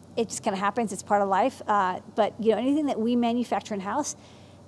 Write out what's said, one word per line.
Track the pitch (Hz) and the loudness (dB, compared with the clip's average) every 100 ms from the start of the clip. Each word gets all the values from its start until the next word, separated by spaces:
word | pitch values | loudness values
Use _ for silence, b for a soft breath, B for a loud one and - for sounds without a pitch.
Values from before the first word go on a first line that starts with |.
| - - | -8 -4
it | 226 | -4
just | - | -4
kinda | 233 190 | -4 -2
happens. | 202 240 226 | -2 -2 -4
It's | 190 | -6
part | - 208 | 0 2
of | 202 | 2
life. | 190 262 - - | 2 2 0 0
Uh, | 208 185 180 - | 2 2 -2 -4
but, | - 208 - | 0 0 0
you | 220 | 2
know, | 202 | 2
anything | 254 285 294 | 2 0 0
that | 220 | 0
we | 220 247 | 0 2
manufacture | 240 240 226 202 - | 2 0 0 -4 -4
in-house, | 202 196 247 285 - B B B B | -6 -4 -4 -4 -8 B B B B